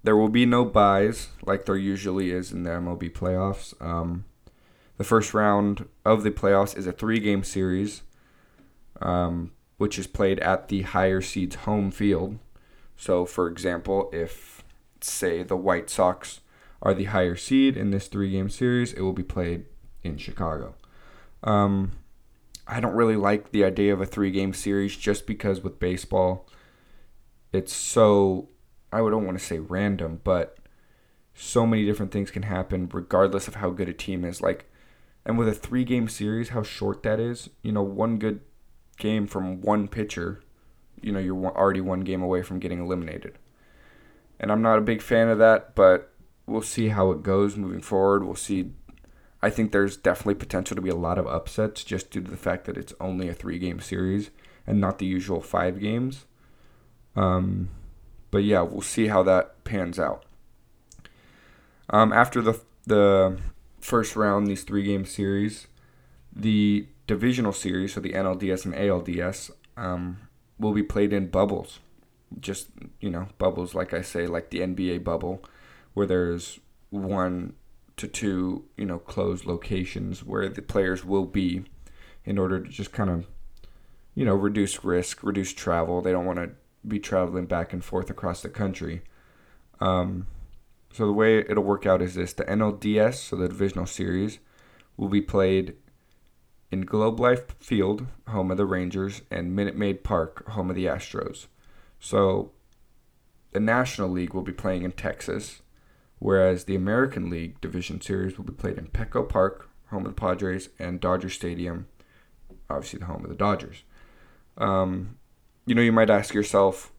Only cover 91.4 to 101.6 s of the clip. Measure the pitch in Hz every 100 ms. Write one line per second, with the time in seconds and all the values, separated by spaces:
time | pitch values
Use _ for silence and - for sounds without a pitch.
91.4 | - 107 98 101 101 92 92 92 87 -
92.4 | - 104 107 101 104 107 107 131 - 92
93.4 | 90 92 98 90 87 - 92 92 107 -
94.4 | _ _ _ _ _ - 101 101 101 104
95.4 | 95 95 92 - _ _ _ _ _ _
96.4 | _ _ _ 95 92 107 110 113 123 123
97.4 | - - - 113 95 104 127 - - 110
98.4 | 92 92 98 92 90 95 98 101 - 90
99.4 | 87 95 101 - 104 95 - 92 80 -
100.4 | - 107 92 90 90 73 - - - -
101.4 | - _